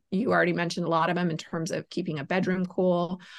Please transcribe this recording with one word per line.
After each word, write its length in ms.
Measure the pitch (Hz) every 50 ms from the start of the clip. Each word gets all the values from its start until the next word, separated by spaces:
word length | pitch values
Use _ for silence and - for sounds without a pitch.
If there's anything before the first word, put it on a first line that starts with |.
| _ _
you 200 | - 190 - 190
already 220 | 180 175 170 175 170
mentioned 320 | 170 170 170 170 - 175
a 60 | 170
lot 180 | 165 160 160 170
of 60 | 175
them 160 | 180 180 175
in 60 | 160 156
terms 340 | - - - 170 165 185
of 180 | - 156 156 -
keeping 300 | - - - 170 151 147
a 40 | 135
bedroom 440 | - 117 113 - - 185 185 185 180
cool, 520 | - - 185 185 175 175 175 165 185 185 - - -